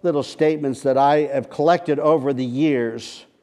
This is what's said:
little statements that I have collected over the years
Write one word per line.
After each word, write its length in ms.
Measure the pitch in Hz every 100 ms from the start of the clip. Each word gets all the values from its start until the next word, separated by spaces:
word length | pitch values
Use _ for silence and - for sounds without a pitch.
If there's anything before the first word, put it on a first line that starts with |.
little 200 | 175 147
statements 580 | 135 - 156 156 143 131
that 140 | 139 131
I 300 | 143 151 147
have 240 | 139 117
collected 480 | - 151 175 160 143
over 340 | 151 156 135
the 140 | 131 127
years 800 | 123 156 135 117 113 - - - _